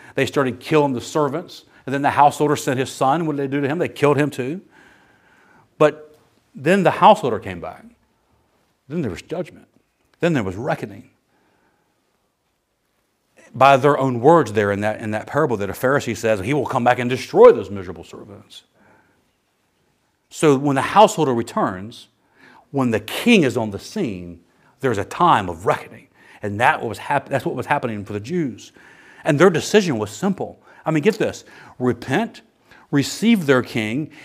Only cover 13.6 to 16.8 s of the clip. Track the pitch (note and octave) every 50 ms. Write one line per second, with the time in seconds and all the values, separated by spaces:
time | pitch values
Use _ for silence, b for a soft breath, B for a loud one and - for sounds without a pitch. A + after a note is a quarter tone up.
13.6 | C3 C3+ C#3 C3+ B2 D3 C#3+ C3+ C3+ C3+ B2 A#2 A2+ C#3+ E3+ E3 C#3+ G#2+ G#2+ A2
14.6 | G#2 G2+ G2+ G2+ G#2 G#2+ G#2+ - A#2 G#2+ G#2+ G#2+ G#2 - - C#3+ D#3 C#3+ A#2+ G2
15.6 | G2+ F#2 F#2 - - B2+ C#3 C#3 - - A2+ G2+ - A2+ A2 G2+ F2+ G#2+ C#3+ D3+
16.6 | D3 D3 - B2+